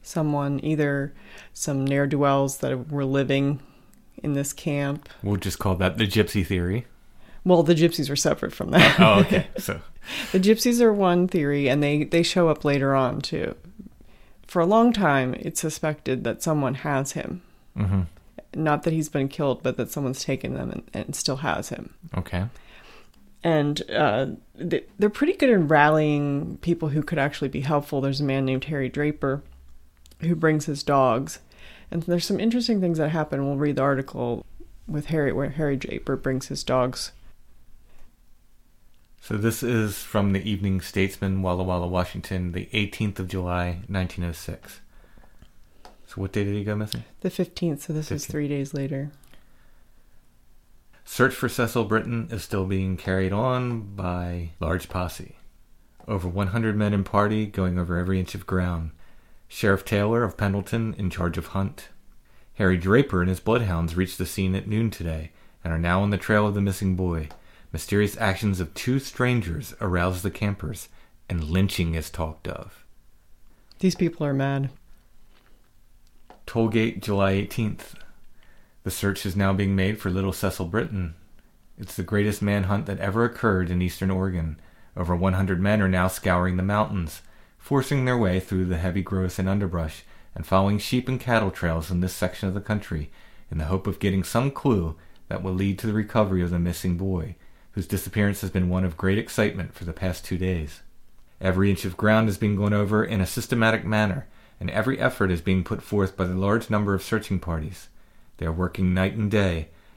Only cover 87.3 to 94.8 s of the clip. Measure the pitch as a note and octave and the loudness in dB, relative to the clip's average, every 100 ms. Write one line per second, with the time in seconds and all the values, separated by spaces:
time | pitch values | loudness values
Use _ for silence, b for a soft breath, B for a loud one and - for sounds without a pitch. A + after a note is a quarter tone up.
87.3 | b b b - C#3+ B2+ C#3+ B2+ B2 G2+ | b b b 0 0 2 2 2 2 2
88.3 | F#2 - F#2+ F2+ F2 F#2 F#2 F#2 G2 F#2 | 2 0 0 0 0 0 -2 -2 -2 -2
89.3 | - F#2+ G2+ G2 E2+ D#2+ - - b b | -2 0 0 -2 -2 -4 -8 -16 b b
90.3 | - E2 F#2+ G2 G#2 - B2+ B2 C3 - | -10 0 4 4 2 0 0 0 -2 2
91.3 | A2+ G2+ - F2 E2 D#2+ F2+ F2+ - F2+ | 2 2 0 -2 -2 -2 -2 -2 -2 -4
92.3 | - G2 G2 F#2+ G#2 - D#2+ D2 b b | -2 -4 -4 -2 -4 -4 -6 -6 b b
93.3 | b b E2 D2+ F#2 G#2 F2+ G2+ F#2+ F2+ | b b -4 -2 -2 -2 -2 0 0 0
94.3 | A2+ C#3 C#3 C#3 G#2+ | 0 -2 0 2 4